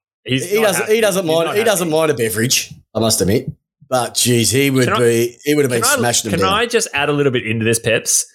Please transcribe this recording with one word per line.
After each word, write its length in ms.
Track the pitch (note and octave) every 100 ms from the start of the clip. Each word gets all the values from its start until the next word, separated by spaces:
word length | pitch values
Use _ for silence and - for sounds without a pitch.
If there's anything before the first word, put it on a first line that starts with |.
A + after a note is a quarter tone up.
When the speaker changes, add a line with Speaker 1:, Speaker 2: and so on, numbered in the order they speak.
| _ _ A#2
Speaker 1:
he's 260 | C3 F3
Speaker 2:
He 60 | G#3
Speaker 1:
not 60 | G#3+
Speaker 2:
doesn't, 140 | E3+
Speaker 1:
happy. 140 | G#3 A3+
Speaker 2:
he 40 |
doesn't 220 | G#3+ F#3 E3
Speaker 1:
He's 80 |
Speaker 2:
mind, 120 | E3 D#3
Speaker 1:
not 80 | G#3
Speaker 2:
he 80 |
doesn't 240 | A3+ F#3 F3
Speaker 1:
happy. 100 | D#3
Speaker 2:
mind 140 | D#3+
a 40 | A#2+
beverage, 580 | A2+ G2+ B2 - - - _
I 60 | A2
must 220 | A2 -
admit. 280 | F#2 A#2+ - - _ _ -
But 260 | B2+ A#2 -
geez, 360 | A#2+ A#2+ A2+
he 180 | C3+ C#3
would 200 | C3 B2
Speaker 1:
Can 60 | G#3+
I, 40 |
Speaker 2:
be, 380 | A#2+ A#2 A#2+ - D3
he 100 | D3+
would 80 |
have 80 | C3+
been 100 | B2
Speaker 1:
can 100 | B3
I, 20 | C#4
Speaker 2:
smashing 320 | A#2+ - A3
them 80 | G3
Speaker 1:
can 40 | F#3+
Speaker 2:
down. 40 | G3+
Speaker 1:
I 60 | A#3+
just 240 | A#3 -
add 140 | C#3+ C#3+
a 60 |
little 180 | D3 C#3
bit 160 | B2 A2
into 160 | A2+
this, 160 | A2 A2+
Peps? 460 | A#2 - - - -